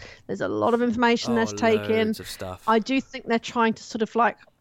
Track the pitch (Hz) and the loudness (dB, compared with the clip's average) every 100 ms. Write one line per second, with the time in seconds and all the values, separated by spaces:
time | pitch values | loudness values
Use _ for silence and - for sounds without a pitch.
0 | - - - 196 95 107 208 233 240 226 | -14 -16 -8 -4 -2 0 2 2 2 2
1 | 240 233 - 233 220 208 226 214 208 220 | 2 2 0 0 0 0 2 2 2 0
2 | 220 214 180 - 185 92 - 226 214 269 | 0 -2 -8 -10 -10 -6 2 2 2 -2
3 | - 254 - 226 - 240 226 226 - 226 | -2 -8 -2 -2 -2 0 0 0 -6 -6
4 | 220 226 226 - _ _ | -2 2 0 0 _ _